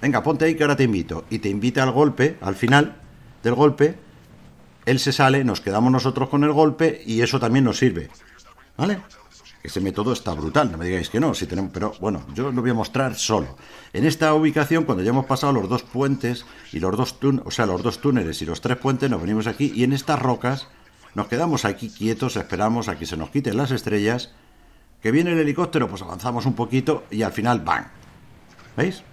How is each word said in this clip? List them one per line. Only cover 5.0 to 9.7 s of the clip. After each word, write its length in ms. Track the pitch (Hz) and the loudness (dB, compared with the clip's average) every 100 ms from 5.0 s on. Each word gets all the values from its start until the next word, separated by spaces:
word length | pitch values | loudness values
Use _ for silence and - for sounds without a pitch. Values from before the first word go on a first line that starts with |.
| 143 | 0
sale, 320 | 131 135 139 | 4 4 4
nos 180 | 127 92 | 2 -2
quedamos 280 | - 101 123 | 0 2 4
nosotros 380 | 127 131 127 131 | 4 2 -2 0
con 160 | 143 | 2
el 80 | 147 | 2
golpe 480 | 147 156 151 160 151 - | 4 4 4 0 0 -4
y 160 | 113 | 0
eso 180 | 117 131 | 2 2
también 240 | 120 127 | 2 2
nos 140 | 127 98 | 2 4
sirve, 320 | 127 85 - - - - - - - - | 2 0 -10 -16 -20 -20 -20 -20 -20 -4
¿vale? 220 | 156 196 - - - - - - | -4 -4 -8 -20 -20 -20 -20 -18
Ese 180 | - | -10